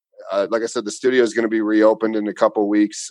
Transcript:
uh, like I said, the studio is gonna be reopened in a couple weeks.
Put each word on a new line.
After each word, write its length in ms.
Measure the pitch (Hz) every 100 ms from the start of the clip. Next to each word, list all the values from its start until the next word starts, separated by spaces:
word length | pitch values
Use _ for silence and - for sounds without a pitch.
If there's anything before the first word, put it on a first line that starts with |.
| _ - 92
uh, 160 | 98 98
like 140 | 113
I 40 | 113
said, 180 | 123 104
the 60 |
studio 300 | - 127 131
is 120 | 117
gonna 160 | 110 110
be 100 | 113
reopened 540 | 104 110 107 107 110 110
in 140 | 104
a 40 |
couple 340 | 95 110 110 101
weeks. 400 | 107 104 - -